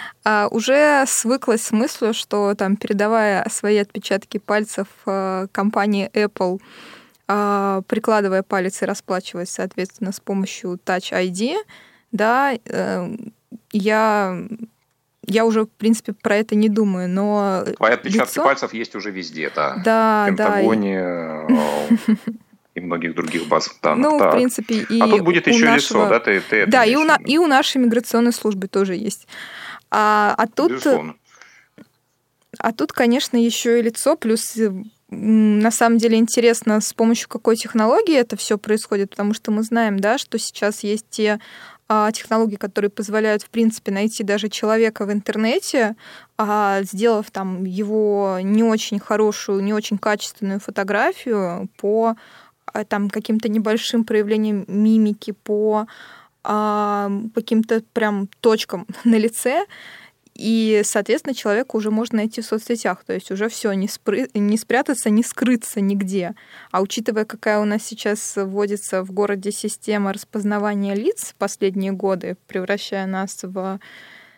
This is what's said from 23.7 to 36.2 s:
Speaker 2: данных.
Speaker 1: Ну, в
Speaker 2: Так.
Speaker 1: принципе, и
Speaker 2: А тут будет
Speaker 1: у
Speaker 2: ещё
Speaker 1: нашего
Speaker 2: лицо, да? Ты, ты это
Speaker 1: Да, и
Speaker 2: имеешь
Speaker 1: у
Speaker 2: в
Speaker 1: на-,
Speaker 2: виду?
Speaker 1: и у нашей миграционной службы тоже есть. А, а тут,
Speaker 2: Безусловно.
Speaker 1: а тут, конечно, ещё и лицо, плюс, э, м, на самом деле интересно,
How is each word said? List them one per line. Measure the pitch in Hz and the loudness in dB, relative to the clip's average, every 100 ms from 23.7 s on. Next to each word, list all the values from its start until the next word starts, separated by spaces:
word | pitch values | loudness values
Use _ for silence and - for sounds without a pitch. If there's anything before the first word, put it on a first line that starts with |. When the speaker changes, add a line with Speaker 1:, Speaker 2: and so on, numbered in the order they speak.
| - | -4
Speaker 2:
данных. | - - 294 | -2 2 2
Speaker 1:
Ну, | 294 | 4
в | |
Speaker 2:
Так. | 190 | 4
Speaker 1:
принципе, | 240 247 - 220 220 | 4 2 -2 -4 -4
и | - 226 | 0 2
Speaker 2:
А | 220 | 4
тут | 208 | 4
будет | 170 165 - | 4 2 4
Speaker 1:
у | |
Speaker 2:
ещё | 233 226 | 4 6
Speaker 1:
нашего | 233 | 4
Speaker 2:
лицо, | - 220 196 | 2 2 4
да? | 117 | 2
Ты, | - 95 | 2 0
ты | - 110 | 2 2
это | 135 | 4
Speaker 1:
Да, | 254 | 4
и | 226 | 4
Speaker 2:
имеешь | 277 | 4
Speaker 1:
у | |
Speaker 2:
в | 311 | 2
Speaker 1:
на-, | 294 | 2
Speaker 2:
виду? | |
Speaker 1:
и | - 302 | 2 2
у | 339 | 4
нашей | 269 - 262 | 4 2 2
миграционной | 240 233 - 233 240 | 2 2 0 2 2
службы | 226 214 196 190 | 2 -2 -4 -2
тоже | 196 190 180 | 0 0 -2
есть. | 214 - _ - - - - - - | -6 -8 _ -18 -16 -16 -16 -18 -4
А, | 208 214 208 208 - | 2 4 4 2 2
а | 233 | -2
тут, | - 320 | 0 0
Speaker 2:
Безусловно. | 392 294 247 156 - _ _ - _ _ - - _ _ _ _ _ _ - | 2 2 2 -2 -14 _ _ -20 _ _ -20 -20 _ _ _ _ _ _ -6
Speaker 1:
а | 226 | -6
тут, | 226 302 | -2 -4
конечно, | - 240 254 - 240 | 2 2 2 2 2
ещё | 233 - 233 233 | 2 0 2 2
и | |
лицо, | 226 226 269 320 | 2 0 0 0
плюс, | 226 220 - 220 | 0 0 -2 0
э, | 214 185 214 _ _ | 0 0 -12 _ _
м, | 202 214 220 214 208 | -4 4 6 6 6
на | 226 | 2
самом | 226 233 233 | 4 4 4
деле | 233 | 4
интересно, | 226 | 4